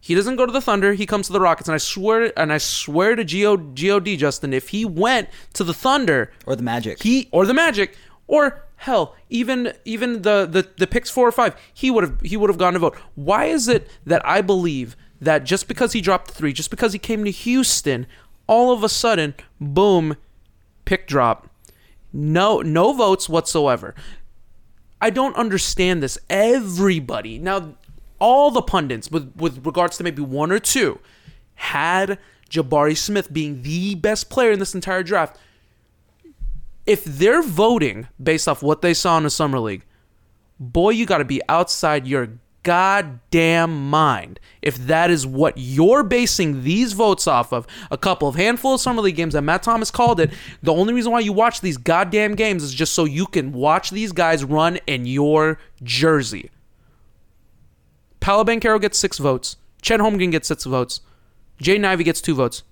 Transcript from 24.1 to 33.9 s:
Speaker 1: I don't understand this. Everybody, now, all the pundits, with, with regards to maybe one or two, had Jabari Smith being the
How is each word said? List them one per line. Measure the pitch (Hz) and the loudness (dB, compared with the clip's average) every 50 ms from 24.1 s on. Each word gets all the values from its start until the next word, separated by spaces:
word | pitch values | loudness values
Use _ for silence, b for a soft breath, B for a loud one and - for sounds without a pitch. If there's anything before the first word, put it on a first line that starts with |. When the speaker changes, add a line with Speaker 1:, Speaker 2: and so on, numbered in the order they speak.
| B B B B - - - - - - - _ - - - _ - _ | B B B B -20 -20 -20 -20 -20 -20 -20 _ -20 -20 -20 _ -8 _
Speaker 1:
I | 208 226 | -2 -2
don't | 196 262 262 269 - | 0 0 -2 -2 -2
understand | - 233 220 190 185 - - - - 180 180 185 170 | -4 -4 -2 -2 -2 -2 -2 -2 0 0 0 2 0
this. | 139 131 - - - - | -2 -4 -6 -10 -8 -4
Everybody, | 175 196 208 226 240 269 226 196 175 175 196 196 185 160 139 120 113 110 104 110 113 117 | 0 2 4 4 4 2 0 -4 -2 0 2 2 2 0 -4 -6 -8 -8 -8 -10 -12 -8
now, | 160 185 196 196 170 156 - - _ - - - - - - - | -6 -4 -4 -4 -6 -8 -18 -20 _ -20 -20 -20 -20 -20 -6 0
all | 190 226 247 277 285 294 | 2 4 6 6 6 6
the | 233 247 | 4 2
pundits, | - - - 185 156 135 123 113 - - | 0 2 0 0 0 0 -6 -8 -8 -6
with, | 151 165 143 131 - | -6 -6 -6 -6 -10
with | - 160 170 127 127 127 | -4 -4 -4 -4 -4 -8
regards | 160 135 175 175 170 - - | -4 0 0 0 0 -2 -4
to | |
maybe | 175 175 156 135 | -6 -6 -6 -6
one | 147 135 127 143 151 165 | -8 -6 -4 -2 -2 0
or | 185 220 | 0 0
two, | - - - 269 214 147 - - b b b b b b b b b b _ | 0 0 0 2 0 0 -2 -4 b b b b b b b b b b _
had | - - - - 143 151 165 180 185 196 196 202 190 b b b b b b | -12 -10 -6 -4 -2 0 0 0 0 0 -2 -4 -8 b b b b b b
Jabari | - 160 156 127 156 147 147 151 156 | -4 -4 -2 0 2 2 2 2 2
Smith | 156 - - 208 202 185 - | 0 -2 -2 -2 -2 -4 -2
being | 143 160 156 147 147 131 | -6 -6 -4 -4 -8 -10
the | 123 143 156 175 180 202 | -8 -6 -6 -4 -4 -4